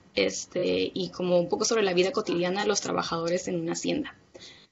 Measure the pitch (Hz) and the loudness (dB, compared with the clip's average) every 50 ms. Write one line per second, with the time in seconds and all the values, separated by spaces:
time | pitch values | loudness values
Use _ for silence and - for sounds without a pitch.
0 | - - - 101 95 95 92 - - - - - - - - - 95 - - 196 | -20 -4 0 0 0 0 0 -4 -8 -6 -2 0 0 2 2 2 0 0 -2 -4
1 | 180 175 - - 180 180 180 175 175 170 208 214 214 - 240 220 202 190 175 180 | -6 -6 -4 -2 2 4 4 4 4 2 0 0 0 2 2 2 2 4 4 4
2 | 180 190 185 220 - - 175 170 175 180 185 202 208 208 202 196 - - 175 180 | 4 4 2 -2 -2 0 0 0 0 0 0 0 0 0 0 0 -2 -2 -2 -2
3 | 175 - 170 165 165 170 175 185 - 190 185 170 165 170 170 - - - - - | -2 -2 -2 -2 0 0 -2 -2 -2 -2 -4 -2 -2 -2 -4 -2 -2 -2 -2 -2
4 | - - - - _ _ - - - - - - - _ | -4 -6 -12 -18 _ _ -20 -20 -20 -20 -20 -20 -20 _